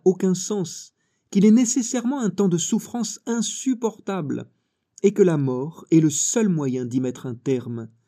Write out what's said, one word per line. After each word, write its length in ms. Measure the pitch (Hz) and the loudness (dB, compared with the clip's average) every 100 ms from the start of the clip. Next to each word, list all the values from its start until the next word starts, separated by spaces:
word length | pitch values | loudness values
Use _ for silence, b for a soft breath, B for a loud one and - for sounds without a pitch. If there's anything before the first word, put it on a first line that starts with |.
| 185 | 0
aucun 280 | 185 190 | 2 0
sens, 600 | 180 - 214 165 - - _ _ _ _ | -2 -4 -4 -6 -10 -20 _ _ _ _
qu'il 120 | 202 | 4
est 80 | 214 | 6
nécessairement 680 | 226 240 277 220 247 233 285 | 6 4 0 -2 -4 -4 -2
un 100 | 214 | -2
temps 200 | 180 196 | 0 0
de 80 | 165 | 0
souffrance 640 | - 214 - 240 220 - - | -2 -4 -4 -8 -8 -8 -6
insupportable, 1200 | 233 214 - 262 240 226 - - 190 143 117 117 _ _ _ _ _ | -4 -4 -6 -4 -2 -4 -6 -8 -6 -6 -6 -10 _ _ _ _ _
et 100 | 202 | 2
que 100 | 208 | 4
la 140 | 185 151 | 4 4
mort 480 | 135 127 151 - - | 0 -2 -6 -12 2
est 80 | 160 | 4
le 100 | 156 | 4
seul 400 | 143 - 233 214 | 2 -2 0 2
moyen 360 | 156 139 127 123 | 0 -2 -4 -2
d'y 140 | 127 | -2
mettre 260 | 127 123 131 | -4 -6 -10
un 100 | 120 | -6
terme. 540 | 143 127 123 117 113 _ | -4 -2 -4 -10 -12 _